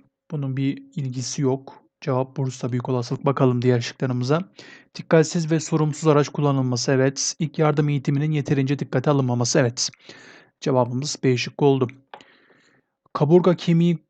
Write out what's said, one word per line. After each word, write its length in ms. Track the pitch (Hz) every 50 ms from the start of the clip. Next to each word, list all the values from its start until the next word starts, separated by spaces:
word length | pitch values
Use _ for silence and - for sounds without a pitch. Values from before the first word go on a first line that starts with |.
| _ _ _ _ _ -
bunun 260 | - 151 139 135 131
bir 260 | 135 139 135 139 - - - _
ilgisi 460 | 160 135 131 123 131 123 - - -
yok. 420 | 143 127 131 135 135 - - - _ _ _ _
Cevap 360 | - 147 131 127 135 131 -
Bursa 340 | - 135 131 127 - - 127
büyük 180 | 120 123 120 -
olasılık. 360 | 131 123 117 - 139 - -
Bakalım 360 | 143 135 - 139 127 123 123
diğer 200 | 120 127 123 120
şıklarımıza. 600 | 120 - - - 139 127 123 123 123 127 147 165 190 - _ - - - - - _ _ -
Dikkatsiz 560 | - - - 170 165 156 156 - 175 160 151
ve 80 | 165 156
sorumsuz 480 | 156 - 165 151 156 151 143 - 160
araç 220 | 160 143 147 143 -
kullanılması, 600 | - - 147 143 139 135 131 127 123 117 - -
evet. 440 | 139 131 131 139 135 - - - - -
İlk 200 | 170 143 - -
yardım 300 | 156 151 147 147 156 147
eğitiminin 420 | 143 139 127 - 143 143 151 156
yeterince 480 | 156 147 139 - 151 139 135 135 143 139
dikkate 300 | 143 - - 135 123 151
alınmaması, 500 | 147 139 131 123 123 120 120 117 - 147
evet. 300 | 131 120 120 - - - - _ _ - - - - - - - - _ _ _
Cevabımız 560 | - 151 135 127 123 120 123 127 147 151 - - -
B 140 | 135 127
şıkkı 280 | 120 - - - - 147
oldu. 220 | 139 139 131 127 110 - - _ _ - - - _ _ _ _ _ _ _ _ _ _ _ _ _ _ _ _ _ -
Kaburga 420 | - 151 139 170 180 175 185 170
kemiği 420 | - - 175 170 165 170 175 170 156 - _